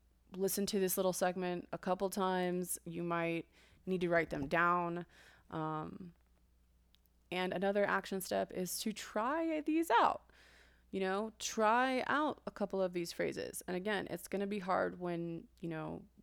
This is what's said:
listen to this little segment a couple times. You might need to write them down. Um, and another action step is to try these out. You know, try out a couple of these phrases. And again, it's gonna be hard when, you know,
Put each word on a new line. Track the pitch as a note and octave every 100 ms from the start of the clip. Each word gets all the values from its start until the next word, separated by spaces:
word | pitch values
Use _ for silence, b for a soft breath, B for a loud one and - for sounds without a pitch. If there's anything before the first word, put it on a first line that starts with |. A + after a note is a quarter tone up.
| _ _ _ F3+
listen | F#3+ - G3+
to | G3+
this | F#3 F#3
little | F#3
segment | F3 F#3 F3+ F3+ F3 -
a | E3+
couple | - F#3 G3
times. | G3 F#3+ F#3 F3+ F3+ F3+ - -
You | E3
might | E3+ E3+ E3 E3 - b b b -
need | F#3
to | F3
write | E3+ D#3+
them | D#3 C#3+
down. | E3+ F3 F3 F3 E3+ E3+ B B B B
Um, | E3 D#3 D#3 E3 - F3+ E3+ _ _ _ _ _ _ _ _ _ _ _
and | F3 F#3
another | F3+ G3 G3+ G3+
action | G3 - G3
step | F#3+ G3 F#3+
is | - F#3 -
to | A3+
try | G#3 - G#3 A#3 D#4 E4 D#4 D4+
these | D#4 E4 A4+
out. | D#4+ - - B B B B B B
You | F#3+
know, | F#3+ G3 A3 -
try | - - G#3+ A#3 C4 B3+ -
out | C#4 D4+ - -
a |
couple | - G3 F#3+
of | F#3
these | F3+ E3+
phrases. | - E3+ D#3+ - - -
And | F#3
again, | F#3+ G3+ -
it's | E3+ -
gonna | F#3+ G3+
be | G#3
hard | F#3 F#3 F#3 F3+
when, | F3+ E3+ E3+ E3 - _
you | E3+
know, | D#3+ D#3 E3 - -